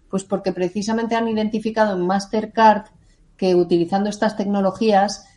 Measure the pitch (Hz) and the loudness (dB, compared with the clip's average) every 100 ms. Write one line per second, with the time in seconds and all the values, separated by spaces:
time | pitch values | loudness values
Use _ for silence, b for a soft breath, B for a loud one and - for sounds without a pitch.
0 | _ 196 - 190 190 175 180 208 208 220 | _ -8 -4 -4 -4 -4 -4 -4 -4 -2
1 | 226 226 226 220 214 220 220 220 214 185 | -2 -2 -2 -2 -2 -4 -4 0 0 0
2 | 180 196 - 220 214 - 220 202 - _ | 0 -2 -2 -4 -4 4 4 4 -2 _
3 | _ _ _ _ 185 180 170 175 170 196 | _ _ _ _ 2 2 2 2 2 0
4 | 208 208 214 214 208 202 190 190 220 196 | -2 -2 -2 -2 -2 0 0 0 2 2
5 | 202 - b | 2 -4 b